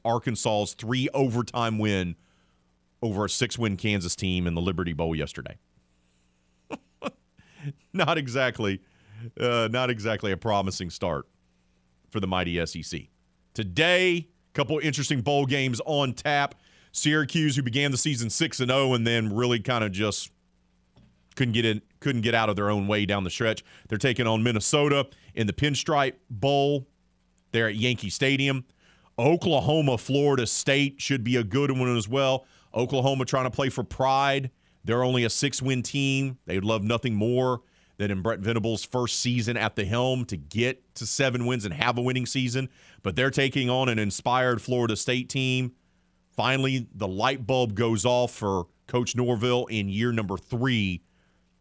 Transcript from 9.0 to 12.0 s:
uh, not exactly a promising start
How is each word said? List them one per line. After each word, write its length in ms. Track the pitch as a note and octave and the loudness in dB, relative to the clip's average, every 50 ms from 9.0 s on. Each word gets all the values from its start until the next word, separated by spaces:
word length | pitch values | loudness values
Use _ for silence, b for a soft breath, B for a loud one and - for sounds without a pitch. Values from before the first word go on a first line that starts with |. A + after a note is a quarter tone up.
| B B G#2+ A2 A#2 A#2 - - | B B -18 -16 -16 -14 -6 -2
uh, 280 | - B2 A#2+ A#2 A2+ A2 | 0 0 2 2 2 0
not 200 | A2+ B2+ B2+ B2 | 0 0 0 0
exactly 420 | B2 G#2+ G#2 A2+ G#2+ G2 - G2+ | -2 -2 -2 -2 -2 -2 -2 -2
a 60 | F#2+ | -2
promising 520 | E2+ - A2+ G#2 G2+ F#2+ F#2+ F2+ - F#2+ E2+ | -2 0 2 2 2 2 0 -4 -4 -8 -8
start 380 | - - - F2+ D#2 C#2 - - _ _ _ _ _ _ _ _ _ _ _ _ _ _ | -6 -4 -4 -2 -2 -4 -6 -10 _ _ _ _ _ _ _ _ _ _ _ _ _ _